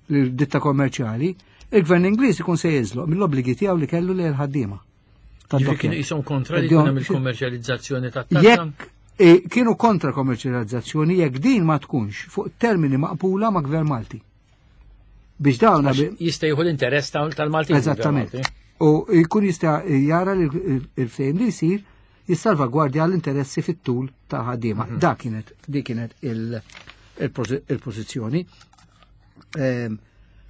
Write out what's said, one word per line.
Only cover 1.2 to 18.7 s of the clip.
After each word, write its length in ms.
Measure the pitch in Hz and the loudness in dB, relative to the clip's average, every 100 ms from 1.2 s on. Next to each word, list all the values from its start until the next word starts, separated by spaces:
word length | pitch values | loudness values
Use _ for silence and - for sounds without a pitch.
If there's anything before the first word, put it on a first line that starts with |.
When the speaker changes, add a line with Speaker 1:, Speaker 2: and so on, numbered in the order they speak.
| 170 180 _ _ - | -4 -6 _ _ 0
Speaker 1:
il-Gvern 360 | 214 160 175 185 | 2 4 4 4
Ingliż 340 | 220 269 165 | 2 2 0
ikun 160 | 175 165 | -2 -2
se 120 | 175 | 0
jeżloq 340 | 147 110 120 151 | 0 -2 -4 -4
mill-obbligi 460 | 175 196 135 127 123 | -2 0 0 -2 -2
tiegħu 220 | 202 175 | 0 0
li 80 | 139 | 0
kellu 260 | 170 180 185 | -2 -2 -2
lejn 180 | 165 | -2
ħaddiema 460 | 139 143 143 104 101 - _ _ _ - - _ | -2 -4 -4 -4 -8 -16 _ _ _ -20 -20 _
tad 120 | 139 | 0
Speaker 2:
Jiġifieri 60 | 135 | 2
Speaker 1:
dockyard. 140 | 143 | 0
Speaker 2:
kienu 140 | 156 165 | -2 -4
qishom 220 | 135 160 | -4 -6
kontra 340 | 135 143 127 170 | -4 -4 -2 -2
li 80 | 165 | 4
Speaker 1:
Id-djon-, 160 | 160 | 4
Speaker 2:
jkun 60 | 151 | 4
hemm 100 | 135 | 2
il-kommerċjalizzazzjoni 1120 | 127 151 131 113 131 123 120 123 - 131 127 | -2 -2 -2 -4 -6 -6 -6 -6 -4 -6 -4
tat-tazza? 300 | 127 117 156 | -8 0 6
Speaker 1:
Jekk, 480 | 196 233 160 - - _ _ - | 8 6 2 -10 -20 _ _ 6
eh, 220 | 180 175 170 | 8 8 6
kienu 260 | 233 233 - | 0 2 2
kontra 340 | 233 190 147 | 2 2 0
kommerċjalizzazzjoni 1080 | 139 131 117 135 123 107 120 - 151 156 185 | -2 -2 -2 -4 -4 -4 -6 -4 -2 2 2
jekk 160 | 156 127 | 0 0
din 240 | 208 254 | 2 2
ma 140 | 160 147 | 4 0
tkunx 480 | - 139 104 101 - | 0 -4 -4 -8 -10
fuq 180 | - - - | -8 -10 -2
termini 400 | 233 196 147 135 | 0 2 2 0
maqbula 540 | 151 160 190 190 226 | -2 -2 -2 0 0
ma' 100 | 185 | -2
Gvern 260 | 139 160 151 | -2 -2 -2
Malti. 340 | 127 101 107 - _ _ _ _ _ - - - - - - | -4 -8 -14 -18 _ _ _ _ _ -20 -20 -20 -20 -20 -2
Biex 160 | 143 120 | 0 4
dawn 280 | 220 165 139 | 4 6 4
Speaker 2:
Għax 120 | 131 | 2
Speaker 1:
bi- 280 | 156 208 165 | -2 -2 -6
Speaker 2:
jista' 180 | - 156 | -2 -2
jieħu 140 | 147 | 0
l-interess 480 | 170 147 123 143 143 | 0 0 0 0 -2
ta-, 160 | 151 151 | -4 -4
tal-Malti. 440 | 151 151 156 156 | -4 -2 -2 2
Speaker 1:
Eżattament. 560 | 147 143 139 147 147 107 | 2 2 0 0 0 -2
Speaker 2:
Tal-Malti. 220 | 127 131 - - | -6 -8 -10 -20